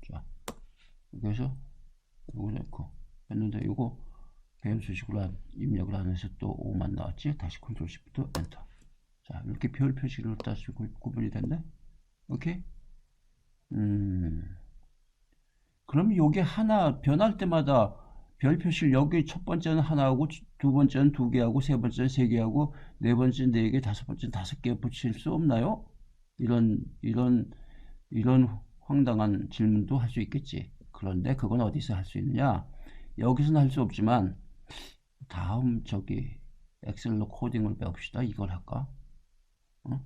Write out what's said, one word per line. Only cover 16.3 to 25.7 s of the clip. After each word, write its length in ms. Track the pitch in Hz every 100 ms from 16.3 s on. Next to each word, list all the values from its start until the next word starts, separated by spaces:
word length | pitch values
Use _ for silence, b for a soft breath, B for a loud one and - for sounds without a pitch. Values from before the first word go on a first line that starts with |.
| 151
하나 600 | 180 - 220 214 170 -
변할 360 | - 147 220 214
때마다 580 | 185 165 139 135 104 B B B B _
별 200 | 135 165
표시를 340 | 175 156 156
여기 320 | 131 147 170 151
첫 180 | -
번째는 360 | - 165 165 160
하나하고 460 | 156 151 135 131 151 - - -
두 140 | 143
번째는 400 | 135 143 131 143
두 180 | 143 123
개하고 300 | 123 117 120
세 160 | 131 135
번째는 320 | 113 113 127
세 200 | 135 123
개하고 460 | 117 113 117 147 B B B
네 160 | 113
번째는 380 | 120 127 127 127
네 180 | 117 113
개, 100 | 135
다섯 260 | 123 101 -
번째는 240 | - 117
다섯 300 | 95 90 -
개 120 | 123 120
붙일 340 | 120 120 123
수 180 | 110 151
없나요? 520 | - 160 117 139